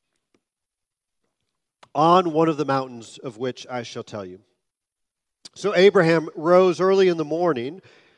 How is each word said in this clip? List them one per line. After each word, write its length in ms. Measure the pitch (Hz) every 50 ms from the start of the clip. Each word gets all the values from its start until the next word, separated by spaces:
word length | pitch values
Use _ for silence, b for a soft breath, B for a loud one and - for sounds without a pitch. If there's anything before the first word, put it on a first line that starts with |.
| _ _ _ _ _ _ _ _ _ _ _ _ _ _ _ _ _ _ _ _ _ _ _ _ _ _ _ _ _ _ _ _ _ _ _ _ - _ -
"On 360 | 135 156 165 175 185 180 170
one 160 | 151 156 165
of 100 | 165 156
the 80 | 139 151
mountains 520 | 139 135 135 135 131 123 117 110 - -
of 200 | - - 139 110
which 280 | 110 127 127 120 - -
I 140 | - 127 123
shall 220 | 117 - - 120 113
tell 220 | - - 107 98
you." 140 | 92 90 98 110 _ _ _ _ _ _ _ _ _ _ _ _ _ _ _ _ _ _ _ - - _
So 200 | - - 196 196
Abraham 540 | 175 190 202 180 196 165 165 170 160 156 165 -
rose 440 | 165 151 170 180 180 190 185 165 147
early 280 | 180 190 196 196 190
in 100 | 180 175
the 80 | 165 156
morning, 560 | 147 160 170 180 175 151 120 117 135 170 196 b b b b b b b